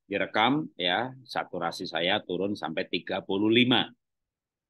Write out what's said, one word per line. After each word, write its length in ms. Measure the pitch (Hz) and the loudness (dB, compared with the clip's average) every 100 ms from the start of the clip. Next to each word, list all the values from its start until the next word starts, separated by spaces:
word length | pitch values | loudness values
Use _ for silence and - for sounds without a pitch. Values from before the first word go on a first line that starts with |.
direkam 640 | _ 98 95 107 117 147 156 | _ -4 0 2 4 4 -2
ya, 400 | - 90 92 127 131 | -4 0 0 -2 -8
saturasi 640 | 131 82 78 90 85 - 90 | -8 -6 -6 -4 -4 -6 -6
saya 340 | 82 87 104 | -2 0 0
turun 380 | - 87 98 104 | -2 -2 -2 -4
sampai 320 | 78 80 95 | -6 -6 -4
tiga 320 | 90 - 95 | -6 -4 -6
puluh 260 | - 98 107 | -2 0 4
lima. 380 | 113 123 120 87 - _ _ _ _ _ _ _ | 4 4 4 0 -8 _ _ _ _ _ _ _